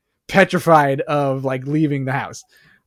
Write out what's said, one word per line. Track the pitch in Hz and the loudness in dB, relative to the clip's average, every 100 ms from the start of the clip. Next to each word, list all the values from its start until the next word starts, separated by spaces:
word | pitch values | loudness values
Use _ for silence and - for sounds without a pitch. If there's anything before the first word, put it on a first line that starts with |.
| _ _ - | _ _ -2
petrified | 196 185 180 160 156 143 139 | 2 2 2 4 4 4 -2
of, | 160 147 139 135 | -2 -2 -2 -2
like, | 135 131 135 | -4 -6 -4
leaving | 156 151 143 131 | -2 0 -2 -4
the | |
house. | 135 92 - _ _ _ _ | -6 -6 -12 _ _ _ _